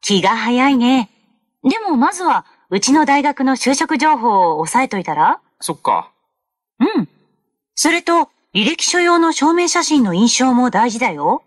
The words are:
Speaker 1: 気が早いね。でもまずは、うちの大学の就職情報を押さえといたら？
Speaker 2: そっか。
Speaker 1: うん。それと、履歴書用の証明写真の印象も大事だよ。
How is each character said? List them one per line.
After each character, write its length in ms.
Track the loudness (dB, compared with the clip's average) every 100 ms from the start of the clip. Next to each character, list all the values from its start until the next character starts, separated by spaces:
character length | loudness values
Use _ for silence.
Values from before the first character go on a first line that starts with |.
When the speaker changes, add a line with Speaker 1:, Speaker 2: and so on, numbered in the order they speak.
Speaker 1:
気 200 | 0 0
が 80 | 0
早 400 | -2 -2 0 2
い 80 | 2
ね。 320 | 2 0 -2 _ _ _ _ _
で 160 | -2 -2
も 180 | -2 0
ま 160 | 0
ず 100 | -2
は、 220 | -2 -2 -4 _ _
う 100 | -4
ち 140 | 2
の 120 | 2 2
大 160 | 2
学 220 | 0 -2
の 100 | -2
就 200 | 0 -2
職 240 | -2 -2 0
情 200 | 0 0
報 340 | 2 2 2
を 80 | 0
押 120 | -2
さ 100 | -2
え 60 | -2
と 100 | -4
い 60 |
た 100 | -6 0
ら？ 260 | 0 0 _ _
Speaker 2:
そ 140 | -12
っ 80 | -8
か。 300 | -2 -2 -4 _ _ _ _ _ _ _
Speaker 1:
う 220 | -2 0
ん。 80 | -4 _ _ _ _ _ _ -4
そ 160 | -2
れ 100 | -2
と、 280 | 0 0 0 _ _
履 120 | -4 -2
歴 200 | -2 -2
書 140 | 0
用 180 | 2 2
の 140 | 2
証 200 | 0 0
明 140 | 2 0
写 160 | -2
真 200 | 0 2
の 100 | 2
印 260 | 2 2 2
象 140 | 2
も 160 | 2 0
大 200 | 0 -2
事 100 | -2
だ 120 | -4
よ。 320 | -2 -2 -2